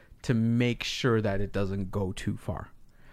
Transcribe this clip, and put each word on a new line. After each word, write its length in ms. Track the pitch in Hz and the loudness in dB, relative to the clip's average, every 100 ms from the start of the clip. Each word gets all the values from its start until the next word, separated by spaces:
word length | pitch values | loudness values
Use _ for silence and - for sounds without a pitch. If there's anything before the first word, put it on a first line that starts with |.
| - - | -20 -8
to 120 | - | 0
make 480 | 117 113 117 123 117 | 2 4 4 2 0
sure 380 | - - 131 113 | -4 0 2 2
that 200 | 107 98 | 2 0
it 120 | 101 | 0
doesn't 400 | 101 98 98 95 | 0 0 -2 -2
go 180 | 104 95 | -2 -4
too 260 | 104 - - | -4 -4 -4
far. 340 | - - - - - - - | -6 -8 -8 -16 -20 -20 -20